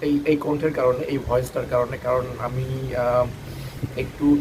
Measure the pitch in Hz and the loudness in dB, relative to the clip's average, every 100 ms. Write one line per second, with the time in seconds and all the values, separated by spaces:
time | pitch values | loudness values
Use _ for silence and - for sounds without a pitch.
0 | 147 143 156 147 151 147 156 143 127 123 | 0 2 2 2 2 0 0 2 2 2
1 | - 135 120 123 127 131 123 123 123 131 | 0 -2 2 0 0 -4 0 0 0 -2
2 | 123 127 123 117 123 127 127 131 131 123 | 0 0 0 -4 -4 -4 -4 -4 -4 0
3 | 123 123 123 - - - - - - 127 | 2 2 2 -4 -12 -10 -10 -8 -6 -6
4 | 131 - 147 143 | -6 2 4 4